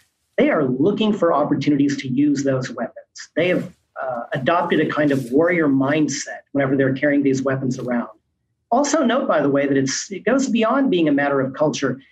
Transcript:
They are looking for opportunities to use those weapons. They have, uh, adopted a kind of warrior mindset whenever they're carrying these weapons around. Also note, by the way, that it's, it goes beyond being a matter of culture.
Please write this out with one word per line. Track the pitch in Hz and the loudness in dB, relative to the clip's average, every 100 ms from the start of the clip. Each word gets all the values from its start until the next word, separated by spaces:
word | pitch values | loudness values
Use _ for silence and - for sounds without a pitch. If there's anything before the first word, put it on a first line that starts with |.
| _ _ _ - | _ _ _ 0
They | 285 | 0
are | 190 | 2
looking | 135 127 170 208 214 | 0 0 0 2 0
for | - 170 | 0 0
opportunities | 147 143 139 135 143 143 139 | 2 0 0 2 2 2 -2
to | 131 | -2
use | 123 147 135 | 0 2 2
those | 139 131 - | 0 -2 -4
weapons. | 117 113 - - - - | -8 -10 -10 -20 -20 -8
They | - 180 | -2 0
have, | 151 - - _ - | -2 -4 -14 _ -10
uh, | 135 120 - | -8 -8 -6
adopted | 147 175 175 180 151 | -4 0 0 2 0
a | 143 | 0
kind | 143 147 | 0 0
of | 135 117 | 0 0
warrior | 135 170 175 151 | 2 2 2 2
mindset | 135 135 156 143 - - - - | 2 2 0 0 -4 -10 -14 -6
whenever | 139 135 135 | -2 0 2
they're | 131 | 0
carrying | 135 147 143 | 0 0 2
these | 139 127 | 2 0
weapons | 131 131 131 127 | 0 -2 -4 -6
around. | 123 120 110 - _ _ _ _ _ | -4 -4 -6 -12 _ _ _ _ _
Also | 240 285 320 | 0 2 0
note, | 240 254 294 | 2 0 2
by | 170 | 2
the | 143 | 2
way, | 139 139 | 2 2
that | 135 | 0
it's, | 131 - - | 0 -4 -8
it | 185 | -6
goes | 214 269 262 | 0 0 2
beyond | 226 220 269 262 | 0 2 2 2
being | 180 156 | 2 2
a | |
matter | 143 143 139 | 2 2 0
of | 131 | -2
culture. | 135 151 - 135 127 - | -2 -2 0 -4 -4 -12